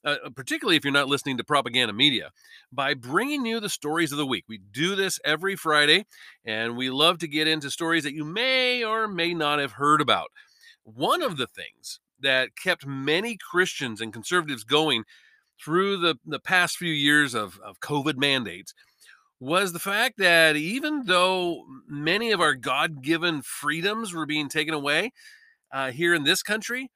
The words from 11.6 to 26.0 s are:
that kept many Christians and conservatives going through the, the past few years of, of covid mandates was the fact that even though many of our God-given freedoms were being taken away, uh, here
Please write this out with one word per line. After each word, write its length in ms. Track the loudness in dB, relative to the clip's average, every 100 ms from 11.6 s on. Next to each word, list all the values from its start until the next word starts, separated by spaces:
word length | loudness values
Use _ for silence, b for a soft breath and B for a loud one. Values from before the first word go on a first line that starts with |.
| -16 _ -18 -18 _ _
that 300 | 0 2 0 -4
kept 300 | -4 -2 -4
many 500 | -4 0 0 0 -8
Christians 640 | -4 0 0 -2 -6 -6
and 120 | -8
conservatives 500 | -8 -2 -2 -2 -10
going 420 | 0 2 2 0 -4 b b b b _
through 360 | -2 0 0 2
the, 200 | 0 0
the 160 | -8 -10
past 360 | 0 2 2 -2
few 160 | -2
years 420 | 2 4 4 4
of, 240 | -2 -6 -10
of 200 | -18 -14
covid 360 | -4 -2 0 0
mandates 580 | 2 2 -2 -10 -16 -20 b b b b b _
was 320 | -2 0 0
the 60 | -4
fact 380 | -4 -2 -2 2
that 380 | 6 8 6 4
even 460 | -2 -4 -4 -4 2
though 580 | 4 4 2 0 -4 -10 -20 -12
many 420 | -4 0 0 0
of 100 | 2
our 140 | 4
God-given 880 | 4 2 0 0 -2 0 0 2 -2
freedoms 720 | -6 -6 -2 -2 -2 -2 -6
were 100 | -6
being 240 | -2 -2 -2
taken 240 | -2 -2
away, 400 | -2 0 0 0 B B B B B _
uh, 180 | -6 -6
here 240 | -2